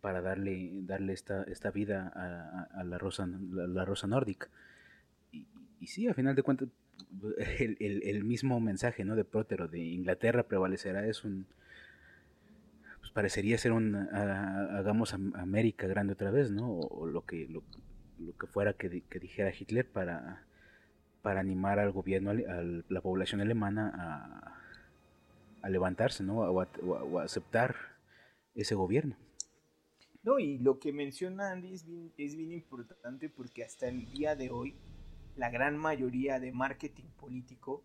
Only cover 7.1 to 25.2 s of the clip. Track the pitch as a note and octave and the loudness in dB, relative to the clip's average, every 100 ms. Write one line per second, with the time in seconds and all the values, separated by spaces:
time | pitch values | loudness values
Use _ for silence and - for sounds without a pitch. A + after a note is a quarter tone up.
7.1 | F#2+ G#2 - G#2 - A#2 G2+ G#2+ G2 - | -8 -4 -2 -2 2 0 2 0 0 0
8.1 | G#2 G#2 A#2+ C3+ A#2+ A2+ G2 B2 A2+ G2 | 0 0 2 2 4 2 2 0 0 0
9.1 | A2 G#2 G#2+ G#2+ F#2+ E2+ E2+ E2 F2+ F#2 | 0 2 0 0 -2 -4 -4 -4 -2 0
10.1 | F2 A2+ A#2+ A#2 G2+ F#2 F#2+ G2+ F#2+ G#2+ | 2 4 4 4 2 2 0 -2 -2 -2
11.1 | A2 G#2+ F#2+ F#2+ - - - - - - | -2 -4 -4 -8 -16 -20 -20 -20 -20 -20
12.1 | - - _ _ - - - - - - | -20 -20 _ _ -20 -20 -20 -20 -16 -4
13.1 | - G2+ - G2+ A2+ B2 A2+ A2 G2+ G2+ | 0 2 2 4 4 6 4 4 2 0
14.1 | G2 G2+ G2 G2 F#2+ G2 G2+ G2 G#2+ A2+ | 0 2 0 0 -2 0 0 4 4 2
15.1 | F#2+ F#2+ - F2+ G#2 A2+ - F#2 G2 G2 | 0 -2 -2 2 4 4 2 0 2 2
16.1 | G2 G2 A#2 C3 G2+ A#2+ F2+ D#2 E2+ E2 | 0 2 4 4 2 0 -2 -2 -4 -4
17.1 | E2 - E2+ C#2 D#2+ - - - - - | -4 -4 -8 -6 -8 -10 -18 -18 -20 -20
18.1 | - E2+ - - G#2 G2+ G2 F#2 F2 - | -12 -12 -8 -4 2 2 2 -4 -6 -8
19.1 | F#2 - - G2 F2 G2 A2+ B2+ - F2+ | -10 -8 0 0 0 0 0 2 -2 -2
20.1 | E2+ D2 F#2 - _ - - _ _ _ | -4 -8 -14 -18 _ -20 -20 _ _ _
21.1 | _ G#2+ F#2+ F#2+ F#2 G2 G2+ G2+ F#2 F#2 | _ 0 2 2 2 4 4 4 2 2
22.1 | F#2+ G2 G#2+ - F2+ F2 E2+ - F#2 F#2+ | 2 4 2 0 -2 -2 -4 -2 -2 2
23.1 | F#2 F#2 G2+ G#2 A#2 G2+ G#2 G#2+ - E2+ | 0 2 2 2 2 2 2 -2 -2 -6
24.1 | D2+ - - - - - - - - _ | -8 -10 -14 -16 -16 -18 -20 -20 -20 _
25.1 | _ | _